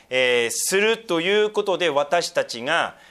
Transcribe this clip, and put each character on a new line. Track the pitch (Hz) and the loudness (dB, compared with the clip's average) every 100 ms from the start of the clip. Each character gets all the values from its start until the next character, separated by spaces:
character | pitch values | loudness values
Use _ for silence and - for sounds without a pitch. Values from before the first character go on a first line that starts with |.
| - | -4
え | 127 127 123 117 | 0 2 4 0
ー、 | |
す | - - 190 | -2 -2 0
る | 214 226 | 2 0
と | 226 170 | -2 -2
い | 175 208 | 0 0
う | 214 | 0
こ | 208 | 0
と | 202 170 | -2 0
で、 | 170 | 0
私 | 143 147 175 170 | 0 0 0 -2
た | - | -4
ち | - 120 | -4 -6
が | 123 165 113 - - | -2 0 -2 -6 -20